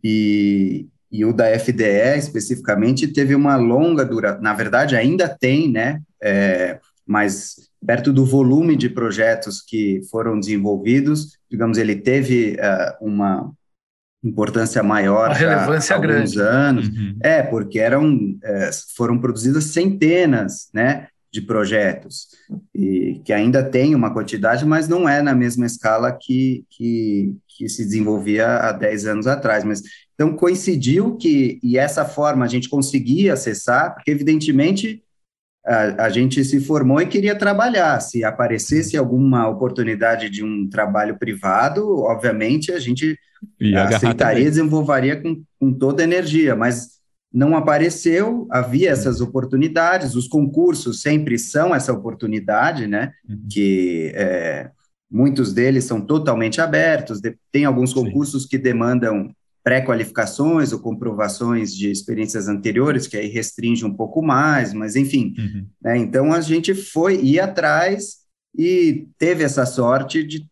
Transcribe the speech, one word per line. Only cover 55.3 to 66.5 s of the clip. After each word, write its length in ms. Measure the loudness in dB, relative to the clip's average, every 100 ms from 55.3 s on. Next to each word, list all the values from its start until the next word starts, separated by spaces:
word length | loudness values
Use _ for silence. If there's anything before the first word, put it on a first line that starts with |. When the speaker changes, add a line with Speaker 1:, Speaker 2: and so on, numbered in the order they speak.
| 2 -2
Speaker 1:
deles 320 | 2 2 2 -2
são 160 | -6
totalmente 580 | -2 0 0 -2 -2 -2
abertos, 600 | 0 0 0 0 -4 -8
de-, 160 | -8 -10 _
tem 140 | 0
alguns 280 | 2 2 0
Speaker 3:
Sim. 120 | 0
Speaker 1:
concursos 420 | -2 -2 -2 -6 -4
que 120 | -2
demandam 760 | 0 0 0 0 0 -2 -6 -14 _ _
pré-qualificações 1120 | -2 0 0 -2 -2 -4 -4 0 0 2 0
ou 60 | -2
comprovações 960 | -6 -6 -6 -4 -4 -2 -2 -2 -2
de 160 | -4 -4
experiências 600 | -4 -6 -6 -4 -6 -4
anteriores, 580 | -4 -2 0 0 0 -4
que 80 | -8
aí 120 | -8
restringe 580 | -8 -8 -6 -2 -2 -2
um 80 |
pouco 280 | -6 -6 -2
mais, 520 | 0 2 2 0 -2
mas 240 | -6 -4 -2
enfim, 360 | 0 0 -2 -4
Speaker 3:
Uhum. 280 | -6 -6 -12 _
Speaker 1:
né? 160 | -2 -2
Então 360 | 0 0 2
a 80 | 0
gente 320 | 0